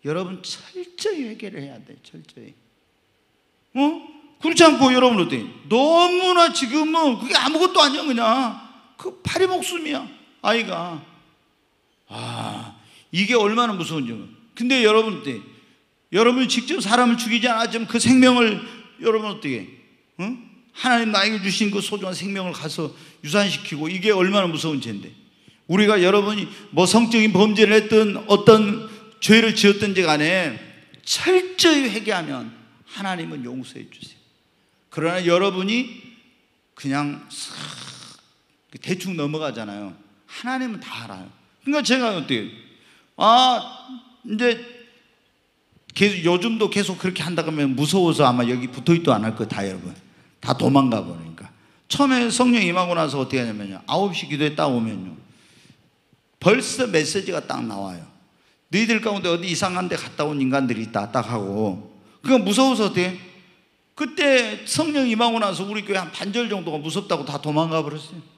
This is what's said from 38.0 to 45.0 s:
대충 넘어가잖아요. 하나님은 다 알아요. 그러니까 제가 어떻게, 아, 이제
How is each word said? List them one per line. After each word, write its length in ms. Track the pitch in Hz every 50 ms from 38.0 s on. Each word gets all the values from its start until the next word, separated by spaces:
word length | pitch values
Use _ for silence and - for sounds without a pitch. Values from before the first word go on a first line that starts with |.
| - - - - _ _ _ _ _ _ _ _ _ _ - -
대충 360 | - - 185 185 180 190 185
넘어가잖아요. 800 | 165 147 147 151 156 156 143 117 113 110 104 101 104 104 95 82 - _ _ _ _ _
하나님은 540 | _ - - - 240 262 262 254 247 214 180
다 240 | - - - - 120
알아요. 260 | 110 101 92 92 98 - _ _ _ _ _
그러니까 200 | _ 269 294 302 254
제가 320 | - 240 262 247 226 202
어떻게, 340 | 175 139 - 135 113 104 87 - - - - _ _ _ _ _ _ _ _ _
아, 720 | - - 214 226 247 254 254 247 214 - - - - - - 262 247 - _ _ _ _
이제 420 | 233 208 220 247 247 226 233 240 - - - - _ _ _